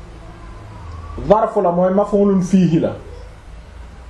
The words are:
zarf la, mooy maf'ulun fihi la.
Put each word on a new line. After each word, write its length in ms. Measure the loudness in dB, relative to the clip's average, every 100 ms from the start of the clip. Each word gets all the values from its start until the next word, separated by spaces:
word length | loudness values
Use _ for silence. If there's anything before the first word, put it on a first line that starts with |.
| -16 -16 -18 -16 -16 -16 -16 -14 -14 -12 -12 -8 2
zarf 280 | 4 4 2
la, 140 | 2
mooy 200 | 4 4
maf'ulun 480 | 2 2 4 4 4
fihi 380 | 4 4 6 4
la. 120 | 2 -4 -12 -16 -18 -18 -18 -18 -18 -18 -18 -18